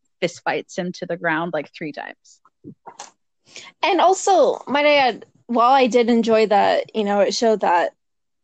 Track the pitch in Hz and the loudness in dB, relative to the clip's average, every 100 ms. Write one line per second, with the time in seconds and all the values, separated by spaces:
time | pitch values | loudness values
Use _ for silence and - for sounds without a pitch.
0 | _ - 170 - - 139 - - 180 - | _ -8 -8 -6 -8 -8 -8 -10 -10 -10
1 | 180 175 170 160 170 156 139 - 156 - | -10 -6 -4 -4 -4 -8 -10 -14 -14 -12
2 | 50 - _ _ _ _ 151 - - - | -16 -20 _ _ _ _ -20 -20 -20 -20
3 | - _ _ _ _ - - - - 320 | -20 _ _ _ _ -20 -20 -6 -2 2
4 | 349 381 403 359 214 - - 277 294 285 | 2 2 2 2 2 0 -2 0 2 4
5 | 254 202 - _ - 233 240 269 254 240 | 2 -2 -16 _ -6 0 4 4 4 2
6 | 233 233 226 220 208 202 196 175 - 220 | 2 2 2 2 2 2 2 0 -2 -6
7 | 202 202 190 - 226 214 196 170 151 _ | -2 0 0 0 0 0 0 0 -2 _
8 | _ _ _ _ | _ _ _ _